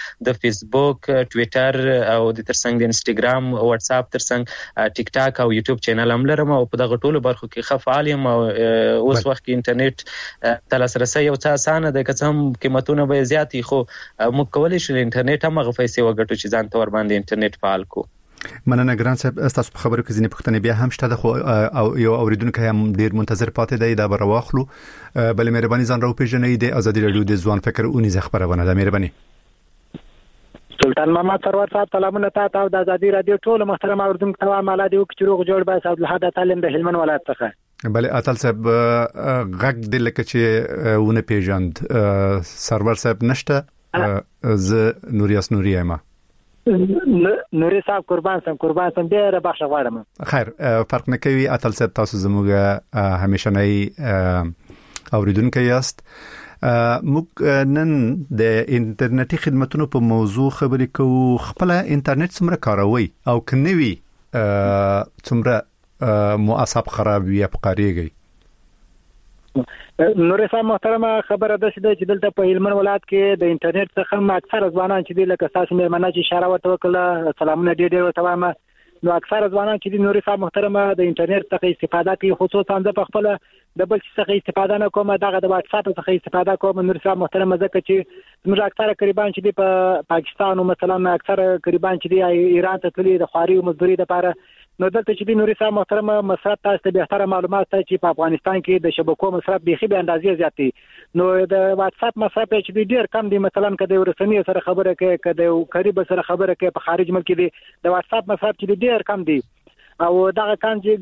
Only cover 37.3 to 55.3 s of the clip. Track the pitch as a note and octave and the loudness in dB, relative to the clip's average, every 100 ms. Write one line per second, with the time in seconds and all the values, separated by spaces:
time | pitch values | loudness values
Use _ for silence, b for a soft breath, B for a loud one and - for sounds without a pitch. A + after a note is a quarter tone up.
37.3 | C3+ A2+ - _ - A#2 A2 B2 B2 C3 | -6 -6 -8 _ -10 -4 -2 0 -2 -2
38.3 | A#2+ B2+ A2 A2+ A#2 A#2 A#2 A#2 - C#3 | -2 -2 0 0 2 2 2 -2 -4 -4
39.3 | B2+ G2+ F#2 C3+ A#2 G#2+ G#2 A#2 - A2+ | -2 -4 -2 -2 -2 -4 -2 -2 -2 -2
40.3 | B2 A#2 A2 - - C3 G#2+ G#2+ A2+ - | 0 2 2 -2 -4 0 2 2 2 0
41.3 | G#2 F#2 F#2+ F2+ D#2 - A#2 G#2 G2 G2 | 0 0 0 -2 -4 -2 0 2 2 2
42.3 | G2 E2+ - - A2 G#2+ A2+ A#2+ G2+ A#2+ | 0 -4 -10 -4 0 0 0 -2 0 0
43.3 | C3 - C#3 C#3+ _ _ F3 G#2 G2 - | 0 0 -2 -2 _ _ -2 0 -2 -6
44.3 | _ A#2+ G#2+ F#2 A2+ A2 - - A2 G#2 | _ -2 0 2 2 2 -2 -4 0 2
45.3 | G#2 - G#2 G2 F#2 F2 E2 - _ _ | 2 0 0 2 0 0 -4 -8 _ _
46.3 | _ _ _ B3 F#3 F#3+ G3+ D#4+ F#3 F3 | _ _ _ 0 2 2 0 2 2 2
47.3 | G#3+ - D#3+ E3 G3 F#3 G3+ - F3 F#3 | 0 -2 -2 2 0 0 -4 -2 -2 0
48.3 | F#3 E3 D3+ D#3+ D#3+ F3 E3+ E3+ G#3 G3+ | -2 -4 -4 -2 0 0 -2 0 2 2
49.3 | F#3 F3 - D3 D3 A#2+ A2+ G#2 - - | 0 -2 -4 -2 -2 -2 -6 -14 -14 -4
50.3 | C#3 A2 - C#3 A2+ A2+ B2 - B2 C#3 | -2 -2 -4 -2 0 0 -4 -4 -2 0
51.3 | C3+ C3+ A#2+ A#2 G2+ A2+ - G#2+ G#2 G2 | 0 0 0 -2 -2 -2 -2 -4 -2 0
52.3 | G2+ G2+ G2 G2 G2 - G#2+ G2 F#2 G2 | 0 2 2 2 -2 -4 -2 -2 0 0
53.3 | G2 - G2+ G2+ G2+ G2+ - C3 F#2+ F#2 | 0 0 2 2 2 -2 -4 -2 0 2
54.3 | F2+ E2+ E2+ B B B B - A2 G2+ | 0 -2 -8 B B B B -4 0 2